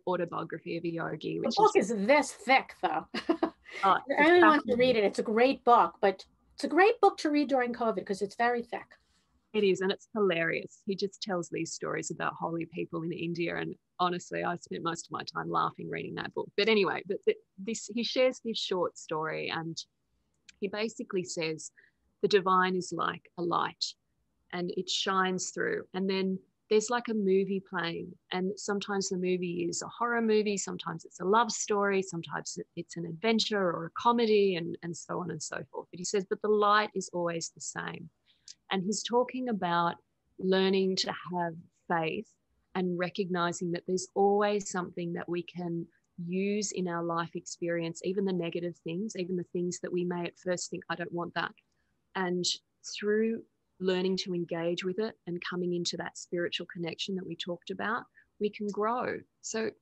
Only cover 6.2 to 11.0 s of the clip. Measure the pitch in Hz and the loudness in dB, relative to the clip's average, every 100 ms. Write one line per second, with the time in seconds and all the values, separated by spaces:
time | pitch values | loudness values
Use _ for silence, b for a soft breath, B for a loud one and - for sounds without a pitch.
6.2 | - _ _ - 277 294 392 466 392 381 | -4 _ _ -6 0 6 6 8 4 4
7.2 | 320 294 277 269 240 233 233 185 - 196 | 2 2 2 2 2 0 0 0 -2 -4
8.2 | 196 - 240 240 233 - - - _ _ | -4 2 2 2 -2 -10 -12 -20 _ _
9.2 | _ _ _ 214 202 180 185 196 - 220 | _ _ _ 2 4 4 2 -2 -4 0
10.2 | 202 165 165 165 - - - 190 | 2 4 2 -2 -6 -8 -6 -4